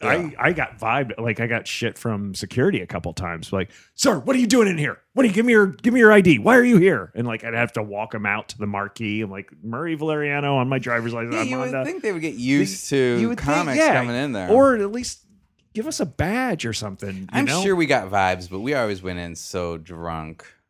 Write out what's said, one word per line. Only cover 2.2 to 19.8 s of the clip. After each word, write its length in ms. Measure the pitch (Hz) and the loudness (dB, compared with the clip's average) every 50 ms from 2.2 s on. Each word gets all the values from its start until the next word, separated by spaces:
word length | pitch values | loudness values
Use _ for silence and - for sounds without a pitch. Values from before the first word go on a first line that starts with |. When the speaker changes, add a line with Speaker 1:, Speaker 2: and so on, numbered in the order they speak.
| 101 101 92 | -6 -6 -8
Speaker 2:
security 480 | - 104 95 - 120 131 196 190 107 90 | -10 -10 -6 -2 0 0 0 0 -2 -4
a 40 | |
couple 260 | - - 87 - 90 80 | -6 -8 -6 -6 -6 -6
times. 360 | - 95 87 85 82 - - - | -6 -6 -6 -8 -8 -8 -6 -4
Like, 180 | 95 90 - - - _ _ _ | -4 -4 -6 -10 -18 _ _ _
"Sir, 240 | - - 269 208 143 | -2 0 2 2 2
what 180 | 117 208 262 | 0 0 0
are 20 | 254 | 2
you 80 | 247 | 2
doing 220 | 208 254 247 220 196 | 4 4 4 4 4
in 80 | 175 156 | 2 0
here? 200 | 147 123 - - _ _ - | -4 -4 -6 -10 _ _ 0
What 80 | 220 262 | 2 2
do 60 | 226 | 4
you, 60 | 180 | 4
give 120 | 208 233 | 2 2
me 60 | 247 233 | 4 6
your, 140 | 214 202 190 | 6 4 4
give 260 | - - - 240 233 | 2 -2 0 2 4
me 60 | 262 | 8
your 120 | 226 214 214 | 8 10 10
I 80 | 208 | 10
D. 180 | 180 175 147 107 | 8 8 6 6
Why 160 | - 220 254 | 6 6 6
are 80 | 247 247 | 6 8
you 120 | 247 240 | 8 6
here?" 340 | 175 175 196 160 107 90 - - | 6 6 6 4 2 -2 -6 -6
And, 120 | 110 120 | -6 -6
like, 160 | 120 113 110 - | -4 -6 -6 -6
I'd 120 | 117 113 | -4 -2
have 180 | 117 120 117 - | 0 -2 -2 -2
to 100 | 117 107 | -4 -8
walk 320 | 104 98 101 110 113 - | -6 -6 -8 -8 -8 -8
'em 120 | 107 101 | -6 -4
out 240 | 101 101 110 - - | -2 -2 -4 -6 -10
to 80 | - - | -10 -8
the 80 | 104 | -6
marquee. 560 | 104 101 98 101 98 - - 117 104 104 107 110 | -6 -4 -4 -6 -6 -8 -8 -6 -4 -4 -4 -4
I'm 80 | 98 | -6
like, 200 | 95 98 95 _ - 78 87 | -8 -12 -14 _ -18 -16 -12
"Murray 340 | 110 113 131 165 170 160 | -10 -8 -6 -6 -6 -6
Valeriano 580 | 143 151 160 156 151 147 147 143 143 143 143 143 | -4 -4 -2 -2 -2 -2 -2 -2 -2 0 0 2
on 120 | 131 123 131 | 2 2 2
my 100 | 135 131 | 0 -2
driver's 360 | 123 127 120 117 113 120 117 | -2 -2 -2 -2 -2 -4 -4
license." 200 | 117 113 117 - | -6 -6 -4 -4
Speaker 1:
Yeah, 60 | - | -4
Speaker 2:
I'm 80 | - - | -2 -2
Speaker 1:
you 60 | 254 | -4
Speaker 2:
on 40 | 254 254 | -4 -4
Speaker 1:
would 100 | 254 - | -4 -4
Speaker 2:
the 120 | - - | -4 -4
Speaker 1:
think 180 | 294 370 359 - | -6 -6 -6 -6
they 100 | 220 190 | -6 -4
would 80 | 165 156 | -4 -6
get 120 | 160 110 | -8 -6
used 560 | 110 120 127 139 147 196 196 190 - - - | -4 -2 2 2 2 2 0 -2 -8 -6 -2
Speaker 2:
They, 60 | 151 139 127 123 120 | 0 2 2 2 2
Speaker 1:
to 60 | 120 | 2
Speaker 2:
you 80 | 220 233 | 0 0
would 100 | 240 - | -2 -2
think, 80 | - 143 147 | -2 0 0
Speaker 1:
comics 220 | 165 175 151 - 302 | 0 0 0 0 2
Speaker 2:
yeah. 160 | 320 302 208 | 2 4 2
Speaker 1:
coming 200 | - 123 120 120 | 2 0 -2 -4
in 160 | 123 143 147 120 | -4 -4 -4 -4
there. 180 | 101 92 127 | -4 0 2
Speaker 2:
Or 260 | 208 254 277 277 254 | 4 6 6 6 4
at 160 | 220 202 202 220 | 2 -2 -4 -4
least 280 | 247 240 - - - _ _ _ _ _ _ _ _ _ _ - | -6 -8 -10 -12 -14 _ _ _ _ _ _ _ _ _ _ -8
give 140 | 214 226 311 | -8 -8 -6
us 100 | - - | -6 -6
a 80 | - | -6
badge 580 | 147 - - 151 175 214 254 262 254 190 147 - | -4 -4 -4 -4 -2 -2 -2 -2 -2 -4 -4 -6
or 60 | 110 110 | -6 -6
something, 420 | - 117 101 95 - 98 98 95 95 95 | -6 -8 -10 -10 -10 -12 -10 -10 -10 -10
you 40 | 92 - | -6 -2
Speaker 1:
I'm 140 | - 143 | 0 0
Speaker 2:
know? 140 | 139 147 180 | 0 0 0
Speaker 1:
sure 140 | 190 196 185 | 2 2 2
we 120 | 175 160 | 2 2
got 220 | 135 139 120 95 95 | 2 2 2 0 0
vibes, 400 | 101 98 95 92 92 87 90 87 | 2 2 2 2 2 0 -4 -8
but 120 | 92 95 | -10 -8
we 140 | 110 135 147 | -6 -4 -2
always 280 | 131 117 107 101 92 92 | -2 -2 -2 -4 -6 -6
went 160 | 92 90 87 | -8 -8 -8
in 160 | 87 85 82 | -8 -10 -12
so 420 | - - - - 92 87 85 85 | -14 -12 -10 -6 -6 -6 -6 -6
drunk. 680 | 82 | -8